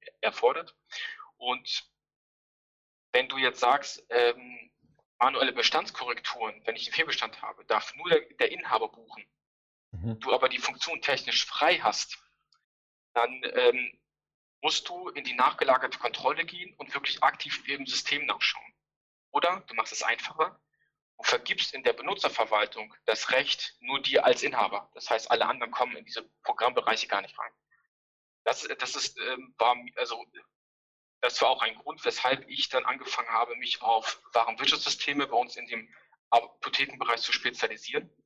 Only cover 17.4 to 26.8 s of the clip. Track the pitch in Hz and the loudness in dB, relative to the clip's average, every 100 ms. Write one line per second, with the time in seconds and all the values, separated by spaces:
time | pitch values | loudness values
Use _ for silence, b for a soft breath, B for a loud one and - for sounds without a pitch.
17.4 | 143 - - 139 131 - - 143 135 101 | -4 -6 -4 -6 -4 -4 -2 -2 -2 0
18.4 | - - - _ _ _ _ _ _ - | 0 0 -8 _ _ _ _ _ _ 0
19.4 | 175 190 - 226 - - - 117 - - | 2 0 -2 -4 -4 -2 -2 -2 -4 -2
20.4 | 170 - _ _ _ _ _ - - 123 | -2 -2 _ _ _ _ _ -4 0 0
21.4 | - - - 135 123 117 143 202 139 - | 0 -2 -2 0 0 0 -2 -2 0 0
22.4 | 110 107 104 113 107 - - 110 - 127 | 2 4 2 -2 -12 -4 0 0 2 2
23.4 | 143 - - - 123 139 131 135 127 123 | 2 -2 -4 -10 -4 -4 2 4 6 4
24.4 | 135 127 101 101 - - - 113 - 117 | 2 0 0 -2 -8 -12 -2 -2 2 2
25.4 | - 131 117 - 123 - - - - _ | 2 0 -4 -2 -2 -4 -12 -12 -12 _
26.4 | - - 117 123 | -4 2 2 2